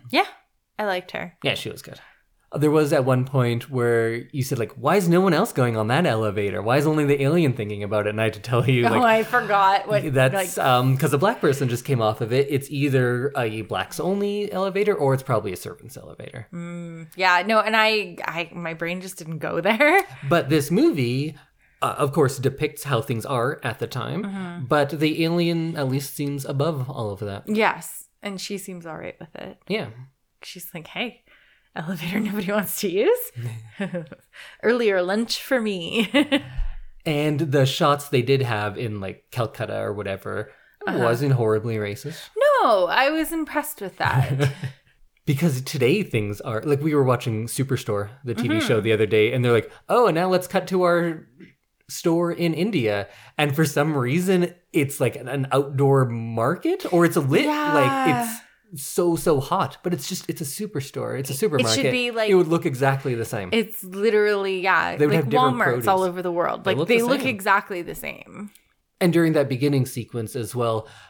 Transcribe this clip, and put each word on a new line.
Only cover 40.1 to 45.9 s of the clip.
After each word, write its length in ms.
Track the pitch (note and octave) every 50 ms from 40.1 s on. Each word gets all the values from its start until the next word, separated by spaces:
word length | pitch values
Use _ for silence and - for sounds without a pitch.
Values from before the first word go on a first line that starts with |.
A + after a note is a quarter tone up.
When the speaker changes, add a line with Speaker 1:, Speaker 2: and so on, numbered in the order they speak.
| G2 F#2+ - G2+ G2 G2+ G#2+ - - _ _ _ _ - G#4
Speaker 1:
Uh-huh. 140 | C#4 F#3 D3+
Speaker 2:
wasn't 340 | A#2+ A#2 A#2 A#2+ C#3+ C#3 C3+
horribly 440 | B2 A#2 A2 G#2+ G#2+ G#2+ A#2+ A2+ G#2+
racist. 520 | G#2 G2+ G2+ - - D3 D#3+ - - - - G#4 C5+ D5 C#5+ B4+
Speaker 1:
No, 240 | G4 C4 A3 F#3+ F3+
I 240 | E3 D#3+ A#3 C4 C#4
was 220 | D#4 D#4+ D#4 D4+
impressed 500 | E4 E4 D#4 - - D4+ C#4+ - - -
with 160 | G3+ F#3 - -
that. 540 | E3 D3+ C3+ C3+ C3 - C#3 C3 C#3+ C#3 -
Speaker 2:
<laughs> 680 | - - C3 - - _ _ _ _ _ _ _ _ _
Because 360 | - C#3+ C#3 E3+ E3+ C3 B2+
today 400 | C3 - - C#3 B2 B2